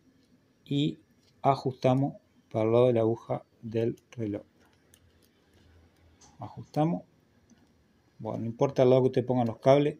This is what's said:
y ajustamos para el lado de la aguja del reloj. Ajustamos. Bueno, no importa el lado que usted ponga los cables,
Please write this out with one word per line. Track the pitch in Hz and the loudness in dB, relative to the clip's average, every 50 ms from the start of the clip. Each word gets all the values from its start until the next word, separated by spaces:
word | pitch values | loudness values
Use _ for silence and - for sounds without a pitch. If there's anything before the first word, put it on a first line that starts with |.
| _ _ _ _ _ _ _ _ _ _ _ _ _ | _ _ _ _ _ _ _ _ _ _ _ _ _
y | - 143 143 147 160 - - _ _ _ _ _ _ _ _ | -6 -4 -2 -2 -2 -4 -8 _ _ _ _ _ _ _ _
ajustamos | - 139 135 - - 135 123 - - 131 127 135 139 151 156 - _ _ _ _ _ _ | -2 -2 0 0 -4 -8 -6 0 0 2 2 2 0 -4 -6 -10 _ _ _ _ _ _
para | - 113 110 | -4 -2 0
el | 110 | 2
lado | 113 120 127 | 4 4 4
de | 127 | 4
la | 120 113 | 2 2
aguja | 113 110 113 - - - 127 127 - _ _ _ | 0 0 -2 -4 -6 -8 -8 -8 -10 _ _ _
del | - 113 104 113 113 120 - - _ _ | -12 -8 -4 -4 -4 -4 -6 -8 _ _
reloj. | - 120 113 104 101 - - _ _ _ _ _ _ _ _ _ _ _ _ _ _ _ _ _ _ _ _ _ _ _ _ _ _ _ _ _ _ _ _ _ _ _ - - _ - | -12 -10 -8 -8 -8 -10 -12 _ _ _ _ _ _ _ _ _ _ _ _ _ _ _ _ _ _ _ _ _ _ _ _ _ _ _ _ _ _ _ _ _ _ _ -20 -20 _ -20
Ajustamos. | 110 104 - 131 117 - - 147 156 165 175 185 - _ _ _ _ _ _ _ _ _ _ _ _ _ _ _ _ _ _ _ _ _ _ - | -18 -18 -18 -20 -20 -6 -2 -2 0 0 -2 -4 -10 _ _ _ _ _ _ _ _ _ _ _ _ _ _ _ _ _ _ _ _ _ _ -14
Bueno, | 107 107 117 113 | -10 -8 -8 -6
no | 113 | -8
importa | 117 117 - 143 135 - - 131 | -8 -2 -2 -2 0 2 2 4
el | 127 | 6
lado | 127 131 | 6 4
que | 127 131 | 4 2
usted | - 131 113 | 0 -2 -2
ponga | 123 123 127 120 | -2 -2 -2 -2
los | 113 107 - | -4 -6 0
cables, | - 131 139 143 143 147 151 | 4 4 4 6 4 0 -4